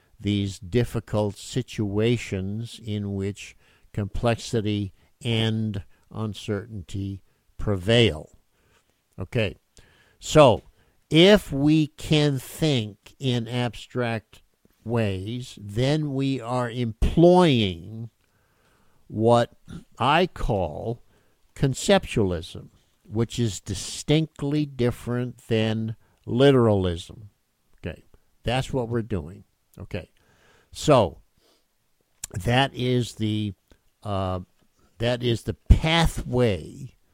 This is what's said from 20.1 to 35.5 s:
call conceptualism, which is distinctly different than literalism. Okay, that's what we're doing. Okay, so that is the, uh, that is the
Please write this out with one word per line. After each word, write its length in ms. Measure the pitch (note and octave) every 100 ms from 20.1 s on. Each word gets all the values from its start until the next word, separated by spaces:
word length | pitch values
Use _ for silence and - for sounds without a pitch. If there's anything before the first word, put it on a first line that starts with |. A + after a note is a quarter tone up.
| D#3+ F#3
call 760 | - - G2+ E2 E2 G#2 A#2 - _ _ _ _ -
conceptualism, 1120 | C#3 B2 - G3 - B2+ F#2+ E2+ F2 F#2+ - _ _ _
which 340 | - G#2+ A2+ -
is 220 | A#2 -
distinctly 1040 | - F#2 - - - D3+ D#3+ - C#3+ D3+ D3
different 840 | C3 A#2+ - A#2 B2 B2 - -
than 480 | A2+ A2 A2 A2 A2 _ _ -
literalism. 1040 | A#2 C#3 C3 A#2 G2+ F#2 E2+ - - G#2 _ _ _ _ _
Okay, 260 | F2+ - - _ _ _
that's 300 | A#2 B2+ C3
what 160 | C3 A#2
we're 140 | A#2+
doing. 400 | A2 G2 D#2+ G2+ - _ _ -
Okay, 320 | G2 G2+ - _ _ _ _ _ _
so 460 | - - C3 F2 - _ _ _ _ _ _ _ _ _ - -
that 420 | F#2+ F2+ B2+ C3+
is 420 | B2 B2 B2 A2+ -
the, 380 | A2 G#2+ G#2 - _ _ _ _
uh, 380 | G#2+ G2 F#2 F#2 F#2 _ _ _ _ -
that 240 | A#2+ B2
is 200 | A#2+ A2+
the 120 | -